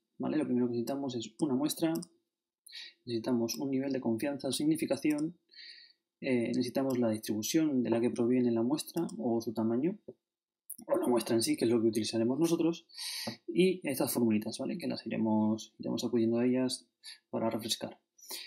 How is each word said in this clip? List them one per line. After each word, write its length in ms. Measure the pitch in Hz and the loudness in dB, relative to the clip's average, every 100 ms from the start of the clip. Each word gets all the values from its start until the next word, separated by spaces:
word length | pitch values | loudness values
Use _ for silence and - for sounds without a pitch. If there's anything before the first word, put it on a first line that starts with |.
| _ - | _ -6
¿vale? 180 | - - | -2 0
Lo 80 | 127 | 0
primero 220 | 123 123 | 2 2
que 60 | |
necesitamos 420 | 117 117 139 139 120 | 0 -2 -4 -4 -6
es 180 | 107 - | -8 -4
una 160 | 151 127 | 0 0
muestra, 360 | 147 - 160 165 - _ _ _ _ _ - - - - | 0 0 0 -2 -4 _ _ _ _ _ -20 -18 -18 -16
necesitamos 520 | 123 117 127 120 117 - | -6 -4 0 0 0 -2
un 160 | 139 | -2
nivel 200 | 131 139 | -2 0
de 80 | 135 | -2
confianza 480 | 120 110 143 139 135 | 0 0 -2 -2 -4
o 40 | |
significación, 880 | 123 151 156 127 131 156 147 160 - _ - - - - _ _ _ | 0 2 2 0 0 0 0 -2 -6 _ -20 -20 -20 -20 _ _ _
eh, 280 | 135 123 117 | 0 0 2
necesitamos 500 | 127 120 139 135 123 | 0 0 0 0 2
la 120 | 113 | 2
distribución 760 | 110 - 107 107 160 156 127 | 0 -2 -4 0 2 2 2
de 80 | 113 | 2
la 100 | 117 | 2
que 80 | 120 | 2
proviene 400 | 113 120 127 120 | 2 2 4 4
la 140 | 113 | 2
muestra 420 | 120 151 - 170 170 - | 2 0 -4 -6 -6 -2
o 200 | 123 117 | 0 0
su 140 | 117 | -2
tamaño, 460 | 113 113 120 160 214 - - _ _ _ _ - - - | -2 0 2 0 -2 -10 -20 _ _ _ _ -20 -16 -2
o 100 | 349 | 0
la 80 | 123 | 2
muestra 300 | 120 - 113 | 2 2 2
en 80 | |
sí, 120 | 151 151 | 2 2
que 100 | 120 | 2
es 40 | |
lo 100 | 120 | 4
que 100 | 113 | 4
utilizaremos 500 | 110 107 117 113 139 | 2 0 0 2 2
nosotros, 480 | 165 165 160 175 - - - - - - - | 2 4 2 0 -8 -14 -10 -8 -8 -8 -2
y 400 | 170 185 180 - | 4 4 4 -2
estas 240 | 131 147 | -2 0
formulitas, 460 | 123 113 107 107 - | 2 4 2 0 -6
¿vale? 220 | 131 - | -6 -4
Que 80 | 123 | -6
las 180 | 117 110 | -6 -4
iremos, 680 | 113 110 107 110 110 - - | -2 2 4 2 0 -6 -10
iremos 260 | 127 120 | -4 -2
acudiendo 360 | 120 120 113 117 | 0 2 2 2
a 60 | 127 | 2
ellas 420 | 127 127 - - _ - - _ | 2 0 -2 -10 _ -20 -20 _
para 220 | 120 113 | -4 -2
refrescar. 480 | 113 110 - - - _ _ - - | -2 -4 -4 -6 -12 _ _ -14 -14